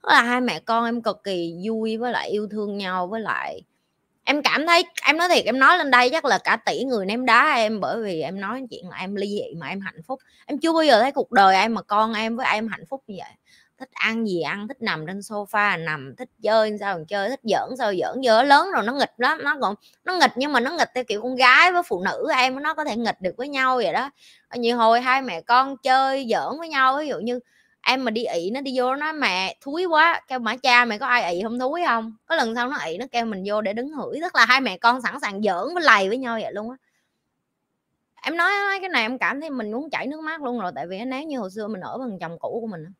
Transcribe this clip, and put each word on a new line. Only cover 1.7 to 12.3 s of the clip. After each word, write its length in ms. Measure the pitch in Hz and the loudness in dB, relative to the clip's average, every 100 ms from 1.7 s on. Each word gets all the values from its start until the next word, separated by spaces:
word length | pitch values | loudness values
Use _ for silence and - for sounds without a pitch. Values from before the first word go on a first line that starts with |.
| 220 220 220 | -4 -4 -4
với 160 | 247 | -4
lại 160 | 208 76 | -4 -4
yêu 200 | 208 214 | -4 -4
thương 280 | 214 208 202 | -6 -6 -6
nhau, 280 | 190 185 180 | -4 -4 -4
với 140 | 220 | -6
lại 420 | 196 87 69 78 _ _ _ _ _ _ | -6 -6 -6 -12 _ _ _ _ _ _
em 180 | - 285 | -2 0
cảm 240 | - - 320 | 2 0 4
thấy, 180 | 339 359 - | 4 4 -2
em 140 | 254 311 | 0 2
nói 120 | 359 | 4
thiệt, 160 | 294 | 2
em 140 | - 254 | 2 4
nói 200 | 269 359 | 6 6
lên 120 | 294 | 4
đây 200 | 247 247 | 4 4
chắc 140 | 320 | 2
là 140 | 294 190 | 2 0
cả 180 | - 220 | 2 0
tỷ 280 | - 156 | 0 -2
người 220 | 262 233 190 | -2 -2 -2
ném 200 | 226 254 | -2 4
đá 280 | 226 302 | 6 6
em, 260 | 262 220 220 | 2 0 0
bởi 220 | 143 208 | -4 -4
vì 200 | 214 165 | -4 -4
em 180 | 143 190 | -6 -6
nói 220 | 196 254 254 | -8 -8 -10
chuyện 180 | - - | -14 -14
là 80 | 120 | -10
em 180 | 185 | -8
ly 120 | 196 202 | -6 -4
dị 260 | 202 - 165 | -4 -8 -10
mà 120 | 139 | -10
em 120 | 190 | -8
hạnh 220 | 190 - 165 | -10 -14 -12
phúc. 140 | 277 _ _ - | -12 _ _ -10
Em 120 | 269 | -2
chưa 140 | 330 | 0
bao 120 | 330 | 2
giờ 160 | 311 220 | 6 6
thấy 120 | 254 | 4
cuộc 200 | 277 - | 0 0
đời 240 | 214 196 190 | 6 6 6
em 180 | 220 | 2
mà 80 | 214 | -2
con 320 | - 208 220 | 0 0 0
em 220 | 214 226 | -2 -4